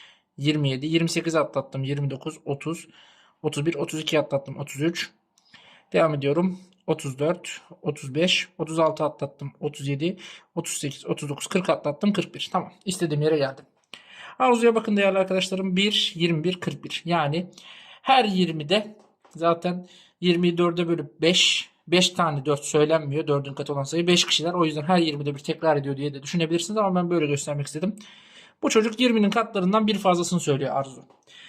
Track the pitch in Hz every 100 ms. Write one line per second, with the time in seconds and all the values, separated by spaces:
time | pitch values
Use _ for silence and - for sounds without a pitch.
0 | - _ _ - 143 151 143 131 151 165
1 | 165 165 165 156 143 139 - 135 135 143
2 | 143 135 165 - - 139 151 165 - _
3 | - _ _ _ 156 147 151 151 170 156
4 | 156 156 147 139 139 135 143 135 160 175
5 | - _ _ _ _ - - - _ 180
6 | 165 147 139 156 185 180 - _ - 151
7 | 139 127 151 175 - - - - 147 143
8 | 139 135 175 - - - 156 160 160 156
9 | 151 - 139 - 143 - 147 143 139 139
10 | 165 185 - - _ 170 170 - 147 -
11 | - 165 147 143 - 190 185 156 151 143
12 | 208 202 - - - 185 - - - 175
13 | 170 147 151 156 135 135 - _ _ -
14 | - - - - 254 240 233 220 220 202
15 | 196 190 185 185 185 190 190 185 208 208
16 | - 165 170 160 165 180 - 143 - -
17 | 165 170 143 160 180 - - - - -
18 | - 269 220 185 170 156 147 202 214 -
19 | _ _ _ 156 165 170 180 180 180 -
20 | - _ 180 175 175 170 175 170 170 165
21 | 143 - 160 185 - - - _ - 175
22 | 180 - 170 143 147 139 - 151 151 160
23 | 143 143 151 143 139 139 143 143 139 165
24 | 175 175 - - 160 180 160 151 147 180
25 | 165 147 143 143 - 156 160 147 139 135
26 | 147 139 143 180 160 170 - 214 202 180
27 | 175 175 147 143 156 143 139 151 185 202
28 | - - - - - _ 302 226 220 220
29 | 247 220 202 233 220 202 180 214 214 208
30 | 190 175 175 175 151 135 135 139 135 127
31 | - _ _ -